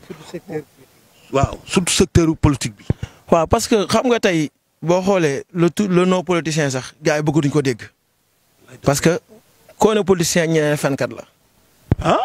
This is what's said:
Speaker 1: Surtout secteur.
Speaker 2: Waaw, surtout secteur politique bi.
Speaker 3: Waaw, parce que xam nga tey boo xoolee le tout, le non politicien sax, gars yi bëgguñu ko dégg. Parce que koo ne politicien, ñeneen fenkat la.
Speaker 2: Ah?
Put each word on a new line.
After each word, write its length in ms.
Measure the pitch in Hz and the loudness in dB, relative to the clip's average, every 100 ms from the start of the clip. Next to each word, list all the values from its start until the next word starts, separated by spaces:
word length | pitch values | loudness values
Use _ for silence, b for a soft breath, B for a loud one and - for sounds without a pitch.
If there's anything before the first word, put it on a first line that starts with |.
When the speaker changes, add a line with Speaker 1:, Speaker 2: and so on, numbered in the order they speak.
| - | -20
Speaker 1:
Surtout 240 | 180 - | -20 -16
secteur. 300 | 175 - 156 - _ _ _ _ _ _ | -16 -10 -10 -12 _ _ _ _ _ _
Speaker 2:
Waaw, 260 | 135 139 - - | -2 -2 -4 -6
surtout 280 | 196 175 | -2 0
secteur 420 | - 196 - 165 160 | 0 2 2 2 2
politique 380 | 156 139 127 104 | 0 0 -4 -8
bi. 100 | - - B B B | -8 -8 B B B
Speaker 3:
Waaw, 160 | 170 160 | 0 2
parce 200 | 233 - | -2 0
que 180 | 226 175 | 0 0
xam 200 | 226 254 | 0 0
nga 120 | 226 | 0
tey 320 | 208 170 147 - _ _ | 0 0 -2 -8 _ _
boo 200 | 156 180 | -2 0
xoolee 420 | 185 190 156 139 - | 2 2 0 -2 -6
le 160 | 175 170 | -2 0
tout, 180 | - 208 | 0 0
le 180 | 175 185 | 2 2
non 180 | 185 | 0
politicien 460 | 165 170 156 156 143 | 0 -2 -2 -2 -2
sax, 240 | 127 120 - | -2 -8 -6
gars 160 | - 151 | -2 -2
yi 60 | |
bëgguñu 260 | 151 151 143 | 0 0 0
ko 120 | 151 | 0
dégg. 200 | 135 117 - _ _ _ _ _ _ _ _ 127 | -2 -4 -8 _ _ _ _ _ _ _ _ -6
Parce 180 | - 139 | -2 0
que 180 | 160 175 - - _ _ _ - | 0 0 -6 -20 _ _ _ 0
koo 140 | 202 214 | 2 4
ne 60 | |
politicien, 440 | 180 185 165 180 160 | 2 0 0 0 0
ñeneen 320 | 160 151 147 | 0 0 0
fenkat 300 | 143 139 120 | -2 -4 -6
la. 160 | - - _ _ _ _ _ - - | -8 -18 _ _ _ _ _ -2 0
Speaker 2:
Ah? 180 | 160 190 | 2 0